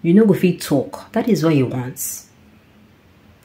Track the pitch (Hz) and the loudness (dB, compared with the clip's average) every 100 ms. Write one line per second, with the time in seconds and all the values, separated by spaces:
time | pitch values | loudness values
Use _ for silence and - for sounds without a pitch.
0 | 170 190 220 156 185 170 - 139 - - | 4 4 4 4 0 -2 -2 -2 -2 -12
1 | - 220 233 175 160 147 120 127 127 - | -8 -4 -2 0 2 2 0 -4 -8 -10
2 | - - - _ _ _ _ _ _ _ | -12 -12 -20 _ _ _ _ _ _ _
3 | _ _ _ _ | _ _ _ _